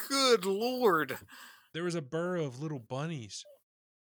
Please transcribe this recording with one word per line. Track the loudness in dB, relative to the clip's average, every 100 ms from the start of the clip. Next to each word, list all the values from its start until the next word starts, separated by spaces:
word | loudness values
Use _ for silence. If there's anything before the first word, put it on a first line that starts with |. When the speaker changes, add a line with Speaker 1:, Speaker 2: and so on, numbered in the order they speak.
| -2
Speaker 1:
Good | 2 6 6
Lord. | 4 0 0 4 6 6 2 -4 -10 -20 -20 -20 _
Speaker 2:
There | -6
was | -2
a | -2
burrow | -4 -4 -2 -2
of | -2 -4
little | -6 -6
bunnies. | -6 -6 -4 -6 -8 -12 -14 -20 _ _ _ _